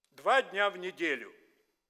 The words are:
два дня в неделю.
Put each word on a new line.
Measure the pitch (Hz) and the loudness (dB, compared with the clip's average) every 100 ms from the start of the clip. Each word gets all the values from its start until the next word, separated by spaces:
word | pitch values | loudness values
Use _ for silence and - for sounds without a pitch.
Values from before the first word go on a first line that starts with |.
| _ | _
два | - 185 262 | -4 2 2
дня | 190 185 202 | 2 0 0
в | 185 | -2
неделю. | 180 180 160 131 101 - _ _ _ _ _ | -8 -4 -2 -4 -6 -20 _ _ _ _ _